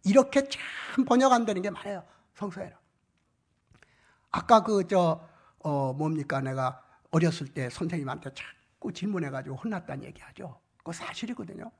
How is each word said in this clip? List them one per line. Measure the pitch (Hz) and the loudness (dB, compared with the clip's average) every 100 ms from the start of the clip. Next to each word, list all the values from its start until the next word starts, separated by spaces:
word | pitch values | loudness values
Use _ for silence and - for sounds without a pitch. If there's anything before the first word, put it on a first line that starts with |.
이렇게 | 185 269 269 285 277 | 8 6 6 2 0
참 | - - - - - | -8 -10 -12 -4 0
번역 | 262 247 262 | 4 6 6
안 | 247 | 6
되는 | 220 185 | 4 -2
게 | 202 | -4
많아요, | 175 202 190 - _ _ | -8 -10 -10 -12 _ _
성서에는. | - 202 190 190 - _ _ _ _ _ _ _ _ _ _ _ _ _ _ _ | -10 -10 -8 -14 -16 _ _ _ _ _ _ _ _ _ _ _ _ _ _ _
아까 | - - 226 | -6 6 6
그, | 226 202 180 | 8 0 2
저, | 190 170 160 - _ _ _ | 4 4 0 -6 _ _ _
어, | 156 143 135 | -4 0 -2
뭡니까? | 135 156 156 139 135 | -2 -2 -2 -2 -4
내가 | 135 131 131 131 _ _ _ | -2 -2 -4 -4 _ _ _
어렸을 | 160 165 165 139 | 4 4 0 -6
때 | - 123 | -6 -6
선생님한테 | - 165 170 135 120 131 | -4 -4 -4 -6 -8 -10
자꾸 | - - - _ _ 233 | -14 -16 -18 _ _ -10
질문해가지고 | 170 208 185 143 135 135 | -6 -4 -2 -4 -6 -8
혼났다는 | 131 226 196 - 135 | -8 -6 -6 -8 -10
얘기하죠. | 127 - - - 180 120 _ _ | -12 -18 -20 -14 -14 -16 _ _
그거 | - | -14
사실이거든요. | 170 - 175 233 240 185 - 226 | -10 -10 -8 -8 -8 -10 -12 -16